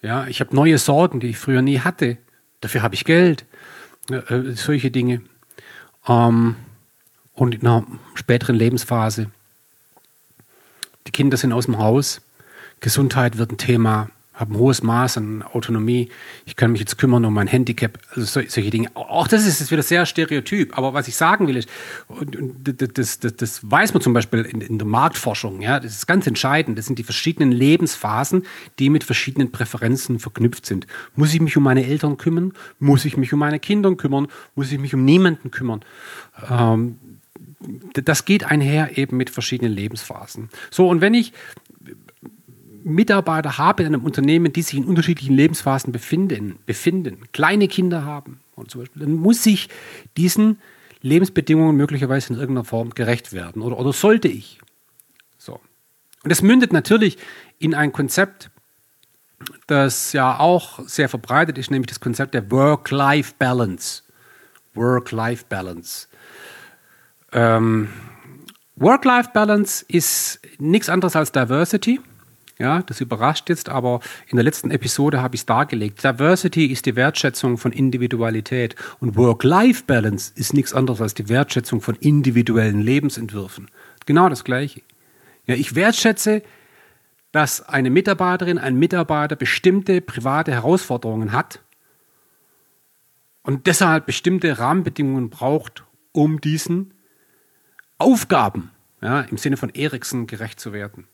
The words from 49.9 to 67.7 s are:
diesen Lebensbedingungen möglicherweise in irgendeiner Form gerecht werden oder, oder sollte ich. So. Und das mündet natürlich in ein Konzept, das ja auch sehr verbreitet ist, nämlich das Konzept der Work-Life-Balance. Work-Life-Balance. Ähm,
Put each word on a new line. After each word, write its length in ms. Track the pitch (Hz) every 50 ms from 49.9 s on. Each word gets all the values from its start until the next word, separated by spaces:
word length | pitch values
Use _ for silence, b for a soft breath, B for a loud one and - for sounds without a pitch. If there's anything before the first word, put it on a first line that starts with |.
| B B B B _
diesen 460 | - 170 180 - 214 214 220 214 b b b b b b b b b
Lebensbedingungen 720 | - 131 147 170 190 185 - 180 139 - 156 160 160 160 151
möglicherweise 560 | 139 143 143 147 135 139 123 135 135 127 -
in 80 | 120 117
irgendeiner 240 | 143 127 135 123 117
Form 280 | - - 117 117 117
gerecht 420 | - - 120 110 120 113 - - 95
werden 280 | 92 87 85 - 110
oder, 160 | 107 120 120
oder 140 | - 123 139
sollte 380 | 135 - - 208 220 226 - 156
ich. 300 | 143 113 - - - _ _ _ _ _ _ _ _ _ _ _ _ _ _ _ _
So. 220 | _ - - - - _ _ _ _ _ _ _ _ _ _ _ _ _
Und 60 | 151
das 120 | 170 -
mündet 300 | 190 196 247 262 247 -
natürlich 460 | 175 175 175 - 208 226 214 190 - B B B B B B B B _
in 160 | 160 156 160
ein 160 | 147 151 143
Konzept, 600 | - - 143 131 - - 196 196 - _ - - _ _ _ _ _ _ _ _ _ _ _ _ _ _ _ _ _ _ - - - _ _
das 480 | - 147 143 139 131 120 - - - -
ja 260 | 143 131 127 127 -
auch 400 | 147 170 180 175 - - - - -
sehr 220 | - - - 147 131
verbreitet 480 | - 123 - - 123 147 170 160 139
ist, 140 | 135 127 -
nämlich 160 | 143 135 127
das 120 | - - -
Konzept 360 | - 123 117 - 139 135 -
der 140 | 127 101 98
Work-Life-Balance. 1500 | 120 131 135 147 147 143 - - 139 139 139 139 143 151 139 - - _ 139 127 127 123 120 98 92 - - - - - _ b b b b b b b b b b b b _ _
Work-Life-Balance. 1300 | - 117 123 127 123 120 - - 113 113 117 120 117 - _ - 95 95 92 85 85 87 - - - - B B B B B B B B B B B B B B B B B B B B B B B _ _ -
Ähm, 560 | 120 117 113 113 113 113 113